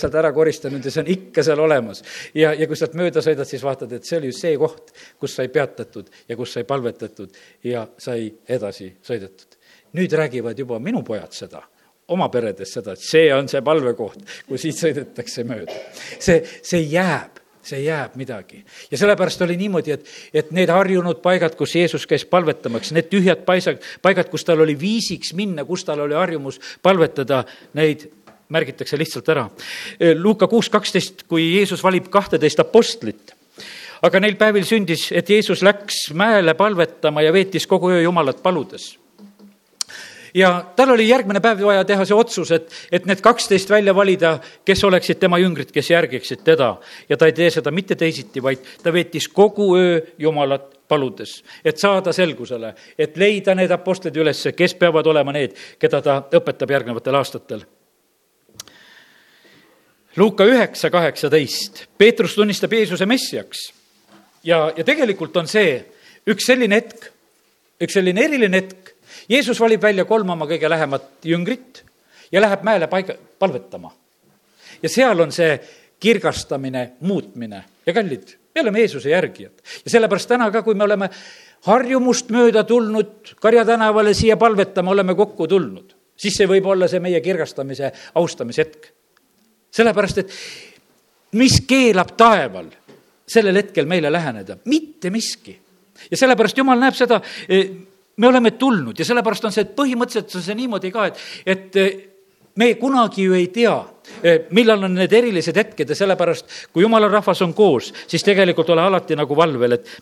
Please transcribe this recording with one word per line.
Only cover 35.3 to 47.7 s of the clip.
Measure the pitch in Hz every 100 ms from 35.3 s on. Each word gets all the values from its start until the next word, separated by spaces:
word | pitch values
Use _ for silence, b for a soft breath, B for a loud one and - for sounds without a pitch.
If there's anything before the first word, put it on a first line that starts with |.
Jeesus | 208 - 170 185
läks | 202 - - -
mäele | 160 214 214 165
palvetama | 156 208 190 160 - 156 151
ja | 156
veetis | 185 190 170 -
kogu | 185 180
öö | 180 165
Jumalat | 175 143 127
paludes. | 185 180 120 101 - - _ _ - _ 208 _ _ _ - B B B B 180
Ja | 185 175 175 -
tal | 262
oli | 226 220
järgmine | 254 196 202
päev | 226 208
vaja | 202 196 190
teha | 196
see | 190 208
otsus, | 208 - 151
et, | 165 160 B B
et | 175 180
need | 196
kaksteist | 220 240 - 190 190
välja | 208 196 190
valida, | 202 185 165 151 B B -
kes | 190
oleksid | 202 185 - 165
tema | 185 175
jüngrid, | 185 151 143
kes | - -
järgiksid | 170 175 127 - 127
teda. | 160 160 123 95 B B B
Ja | 139
ta | 160
ei |
tee | 156 170
seda | 160 147